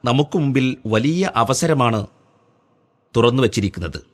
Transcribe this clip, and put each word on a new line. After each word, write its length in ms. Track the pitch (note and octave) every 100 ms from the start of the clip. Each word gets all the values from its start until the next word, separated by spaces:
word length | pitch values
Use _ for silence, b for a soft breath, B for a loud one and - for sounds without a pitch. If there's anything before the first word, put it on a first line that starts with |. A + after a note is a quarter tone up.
നമുക്ക് 320 | B2 B2+ D3 F#3
മുമ്പിൽ 300 | C#3+ C3+ B2+ - A2
വലിയ 360 | A2 C3+ E3+ F#3+ A#2
അവസരമാണ് 640 | A#2 C3 E3 D3 A#2+ A2 G#2 _ _ _ _ _ _ _ _ _ _ A2+
തുറന്നു 260 | A#2 B2+
വച്ചിരിക്കുന്നത്. 580 | A#2+ - G2+ F2 E2+ - _